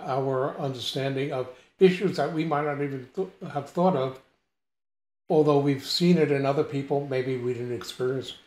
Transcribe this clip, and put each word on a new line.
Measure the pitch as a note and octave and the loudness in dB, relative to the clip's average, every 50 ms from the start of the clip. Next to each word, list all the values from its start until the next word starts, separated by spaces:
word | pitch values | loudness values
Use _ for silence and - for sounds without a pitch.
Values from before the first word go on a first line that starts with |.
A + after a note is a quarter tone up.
| - | -6
our | D3 B2+ C3+ C3+ C#3 C3 B2+ C3 D3+ - - | -4 -2 -2 0 0 0 0 -2 -2 -4 -4
understanding | D3+ C3+ B2+ A#2+ - - - C#3 C3 C#3 C3+ C3+ C#3 D3+ | -6 -6 -6 -6 -6 -6 -4 -4 -4 -2 -2 -2 -4 -4
of | D3 B2+ B2+ - - - - _ _ - | -4 -4 -6 -6 -10 -20 -20 _ _ 6
issues | F#3+ F#3 F3+ F3+ G#3+ E3 C#3 | 6 6 6 4 0 -2 0
that | D3+ C#3 D#3 | 0 -2 -2
we | E3 D#3 | -2 -2
might | D#3 E3 D3 C#3+ D3+ | -2 0 0 -2 -2
not | D3+ C#3+ C#3 | -2 -2 -2
even | C#3+ C#3 C3+ C3 B2 - - | -4 -4 -6 -8 -10 -10 -6
th-, | F#3+ F#3+ - - - F#3 - | -6 -6 -6 -8 -14 -12 -8
have | - C#3+ C3 - | -8 -8 -8 -6
thought | - F3 F3 F#3 F3 | -2 2 2 2 2
of, | C3 C3 C3 - - _ _ _ _ _ _ _ _ _ _ _ _ _ _ _ _ _ _ _ _ _ - | 2 -2 -4 -6 -10 _ _ _ _ _ _ _ _ _ _ _ _ _ _ _ _ _ _ _ _ _ 2
although | F3 D#3 D3 D3+ C#3+ C#3 | 4 4 6 6 6 4
we've | C#3 C#3+ C#3 C3 - | 4 2 0 0 -2
seen | - - - F3 F3 F3+ | -4 0 4 6 6 6
it | D#3+ D3+ C#3 | 6 6 4
in | C#3+ C#3 C3+ | 2 2 2
other | C3+ C#3+ D#3 D3+ | 0 2 0 0
people, | - C#3 C#3 C3+ - D3 C#3+ C#3+ C#3 | -2 -2 -6 -4 -2 -2 -2 -2 -2
maybe | C3 C3 B2+ C3+ C3 | -2 -2 -2 -2 -2
we | B2 A#2+ B2 | -2 -2 -4
didn't | B2 A#2 B2 B2 A#2+ | -4 -4 -6 -6 -6
experience | A2 - - - - B2+ B2+ C3+ C3 A#2 - - - _ | -8 -8 -10 -8 -4 -2 -2 -2 -4 -6 -10 -14 -18 _